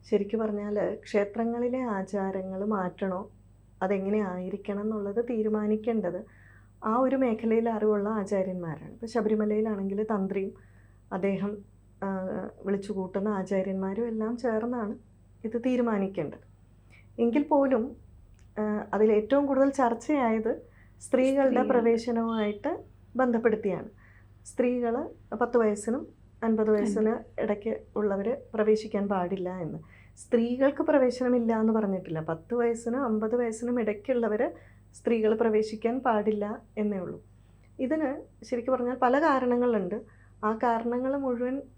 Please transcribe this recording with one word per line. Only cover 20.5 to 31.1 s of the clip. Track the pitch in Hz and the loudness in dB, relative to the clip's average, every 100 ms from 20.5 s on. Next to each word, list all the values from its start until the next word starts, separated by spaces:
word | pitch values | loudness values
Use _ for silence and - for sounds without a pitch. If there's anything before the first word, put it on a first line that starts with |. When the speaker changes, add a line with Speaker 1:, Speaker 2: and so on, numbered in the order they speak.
| - - - - - | -4 -8 -20 -20 -20
Speaker 1:
സ്ത്രീകളുടെ | - 254 262 269 269 | 0 2 4 4 4
Speaker 2:
സ്ത്രീകളുടെ. | 247 214 | 4 4
Speaker 1:
പ്രവേശനവുമായിട്ട് | 247 226 233 247 226 226 226 208 208 285 349 - - - - | 4 4 2 0 -2 0 0 -2 -2 -6 -6 -10 -20 -12 0
ബന്ധപ്പെടുത്തിയാണ്. | 254 226 226 214 - 135 - - - - - - - | 2 4 2 2 -2 -4 -8 -18 -20 -20 -20 -20 -18
സ്ത്രീകൾ | - 254 247 240 240 320 - - 220 | -2 0 2 0 -2 -4 -12 -12 -4
പത്ത് | 240 240 | 0 4
വയസ്സിനും | 220 208 - 254 339 - - - | 2 0 -2 -4 -6 -18 -20 -6
അൻപത് | 233 220 214 | 0 2 4
വയസ്സിന് | 214 220 202 214 | 2 2 2 0
Speaker 2:
അൻപത്. | 240 - - | 0 -6 -6
Speaker 1:
ഇടയ്ക്ക് | 226 208 226 - - - | -2 -2 -4 -6 -6 -2
ഉള്ളവർ | 208 196 202 269 - | -2 0 -2 -4 -6
പ്രവേശിക്കാൻ | 220 214 214 220 208 202 | -2 2 2 2 -4 0
പാടില്ല | 196 175 190 180 185 | 0 0 -2 -4 -4
എന്ന്. | 160 165 - - - - | -6 -8 -14 -20 -20 -20
സ്ത്രീകൾക്ക് | - 240 233 247 277 285 | 0 2 2 2 2 2
പ്രവേശനമില്ല | 320 294 254 | 4 4 4